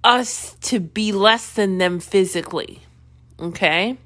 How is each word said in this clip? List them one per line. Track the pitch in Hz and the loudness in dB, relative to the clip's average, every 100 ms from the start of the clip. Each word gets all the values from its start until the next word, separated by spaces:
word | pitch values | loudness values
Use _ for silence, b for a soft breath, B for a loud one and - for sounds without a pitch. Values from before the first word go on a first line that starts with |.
us | 233 247 233 - - - | 6 4 0 -8 -12 -10
to | - 240 | -4 -4
be | 165 - 214 | -4 -4 -2
less | 196 208 233 - | 4 4 4 -2
than | - 202 185 | -2 -2 2
them | 180 175 | 0 0
physically, | - 202 185 175 - 160 - - - _ - - _ - | 0 2 2 -2 -6 -8 -8 -16 -20 _ -20 -20 _ -12
okay? | 170 170 175 165 214 262 | -12 -2 0 2 -2 -6